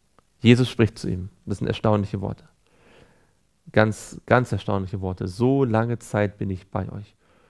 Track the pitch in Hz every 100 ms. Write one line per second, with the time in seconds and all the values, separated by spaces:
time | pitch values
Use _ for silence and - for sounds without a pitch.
0 | _ _ _ _ 110 123 123 - 104 -
1 | - 95 92 - - 101 - - 113 104
2 | 98 101 101 107 - _ _ _ _ -
3 | - _ _ _ _ _ - - 110 107
4 | - 82 - 120 123 98 - 101 92 98
5 | 92 90 92 92 123 139 127 110 117 117
6 | - 107 104 - 104 92 - 101 95 101
7 | 104 _ _ _